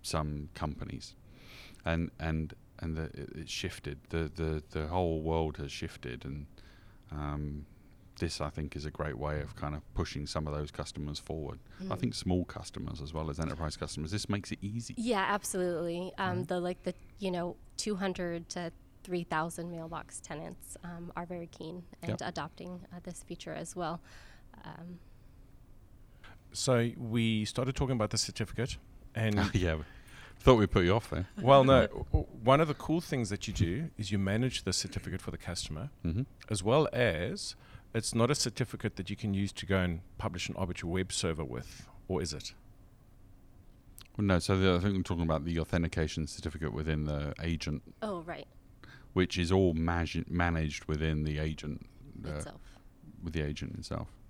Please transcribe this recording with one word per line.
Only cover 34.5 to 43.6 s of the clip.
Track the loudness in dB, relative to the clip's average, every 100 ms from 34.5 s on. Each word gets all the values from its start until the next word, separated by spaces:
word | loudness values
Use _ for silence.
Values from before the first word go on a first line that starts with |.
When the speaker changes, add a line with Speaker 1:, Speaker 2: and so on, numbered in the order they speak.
| 0
Speaker 3:
the | -2
certificate | -2 -2 -6 -4 -6
for | -6
the | -8
customer, | -6 -6 -6 -6 -8 -4
Speaker 1:
Mm-hmm. | -2 0 -2 -8 -4
Speaker 3:
as | 0
well | 4 4 4
as | 2 2 2 -2 -4 -8 -12 -18 -20 -6
it's | -4 0
not | 2 4
a |
certificate | 4 0 -2 -4 -2 -4 -4
that | -6
you | -4
can | 0
use | 0 0
to | -4 2
go | 4
and | 4 0 -6 -6
publish | -4 -4 -6
an | -2
Arbiter | -2 -2 -2
web | 0 0
server | 0 0 0
with, | -2 -4 -8 -14 -16 -18 -2
or | -2
is | 0
it? | -4 -10 -14 -20 -20 -20 -20 -20 -20 -20 -20 -20 -20